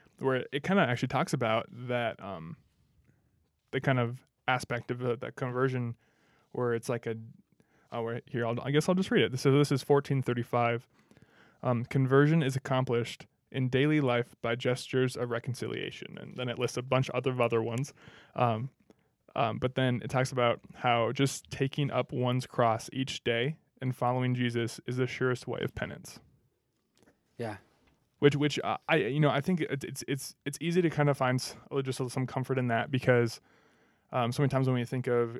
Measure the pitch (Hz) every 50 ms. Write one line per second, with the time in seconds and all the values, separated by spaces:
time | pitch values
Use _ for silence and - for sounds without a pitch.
0 | _ _ _ - 127 131 131 127 - - - 143 - - 190 202 160 120 123 117
1 | - 123 - 127 135 - - 131 123 113 110 113 - - - 120 123 123 123 120
2 | 117 113 - - - 98 95 82 80 82 - - _ _ _ _ _ _ _ _
3 | _ _ _ _ _ _ _ _ _ _ _ _ _ _ - 135 - 143 131 127
4 | 120 117 123 131 - _ _ _ _ - 131 123 - - 123 120 - - 123 120
5 | 127 123 117 131 127 117 - - 135 123 123 123 131 135 131 123 120 117 117 -
6 | _ _ _ _ _ _ _ _ _ _ - - 123 120 117 117 - - 123 113
7 | - 117 113 113 113 120 - - _ _ _ _ _ _ _ _ _ _ - 117
8 | 113 117 117 123 - - - 120 120 113 113 113 - 127 143 151 151 - 185 185
9 | 190 - 247 196 117 110 127 127 - 139 135 143 147 - 143 127 - - 143 143
10 | 139 - 139 135 123 - 120 120 113 - - 120 120 117 117 117 - _ _ _
11 | _ _ - - - _ _ - - - _ _ - 127 123 117 120 - - 139
12 | 131 127 135 139 147 147 160 165 156 135 127 131 - - 135 127 131 131 120 120
13 | 117 - - - - - _ _ _ _ - 135 131 127 131 131 143 151 151 151
14 | 139 123 120 120 120 - - _ - 117 117 123 - 127 127 127 - - - 131
15 | 131 131 - - 123 120 117 117 - 127 123 - 110 - - - - - - -
16 | - - - - - - - - 127 123 117 120 123 117 - 127 123 131 135 127
17 | 131 - - 127 127 135 127 123 120 117 117 113 113 113 117 120 143 - - -
18 | - - - - - - - - 123 120 113 110 127 135 - _ _ - - _
19 | _ _ _ _ _ - - - - 110 110 - 127 127 127 131 131 127 123 117
20 | - 110 - 131 127 131 139 127 120 120 - - - - - - - 123 120 117
21 | 113 110 127 139 139 139 - - - - - - 139 135 - - 143 131 - 127
22 | 123 - - 131 123 123 123 127 123 - - - 123 113 110 113 - - - 131
23 | 135 131 - - - 120 117 117 123 147 160 - _ _ _ _ 131 131 123 -
24 | 127 123 127 127 127 127 123 123 123 120 117 120 117 113 - - - - 127 127
25 | 127 120 - - 135 127 123 120 - 127 120 - - - - - - - - -
26 | - - - - - _ _ _ _ _ _ _ _ _ _ _ _ _ _ _
27 | _ _ _ _ _ _ _ - 120 107 104 98 - _ _ _ _ _ _ _
28 | _ _ _ _ 143 143 147 143 147 151 143 - - 101 110 - - - 160 160
29 | 104 113 135 151 156 143 110 139 - - 185 165 156 - - 139 - - 139 -
30 | - - 139 131 - - - _ _ 143 143 - 151 170 170 180 175 160 - 147
31 | 147 143 135 - 131 127 127 127 - - - - - - - 139 135 131 127 -
32 | 135 123 - 131 131 120 - 143 131 - 131 131 123 123 113 113 120 - 135 127
33 | - - 127 120 120 113 - - - _ _ _ _ _ _ _ _ _ _ _
34 | _ _ - 127 120 120 127 - 147 131 135 131 131 131 127 123 120 - 135 127
35 | 120 131 123 120 120 117 117 127